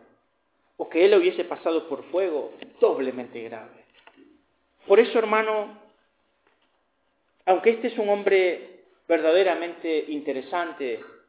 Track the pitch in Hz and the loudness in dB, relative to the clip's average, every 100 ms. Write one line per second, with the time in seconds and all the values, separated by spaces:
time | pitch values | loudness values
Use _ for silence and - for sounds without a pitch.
0 | _ _ _ _ _ _ _ - - 165 | _ _ _ _ _ _ _ -12 -6 2
1 | 196 202 175 175 170 143 170 160 156 135 | 4 6 2 -2 -8 -6 -4 -4 -4 -10
2 | - 175 190 147 - - - - 220 147 | -6 -4 -2 -4 -8 -14 -20 0 2 2
3 | 131 123 120 117 113 113 113 - _ _ | -4 -6 -12 -14 -14 -14 -18 -20 _ _
4 | _ _ _ _ _ _ _ _ - 202 | _ _ _ _ _ _ _ _ 4 4
5 | 247 240 220 214 220 214 208 - - _ | 6 0 0 0 0 -4 -6 -14 -20 _
6 | _ _ _ _ _ _ _ _ _ _ | _ _ _ _ _ _ _ _ _ _
7 | _ _ _ _ - 180 226 226 247 226 | _ _ _ _ 0 4 4 2 -2 -4
8 | 208 202 196 190 180 156 - - _ _ | 0 0 2 2 2 -2 -10 -20 _ _
9 | - 165 160 175 185 160 170 170 165 156 | -2 0 4 4 2 0 -6 -8 -4 -2
10 | 147 147 143 131 127 175 170 143 131 110 | -2 -6 -6 -6 -6 -6 -6 -6 -8 -8
11 | - - | -10 -20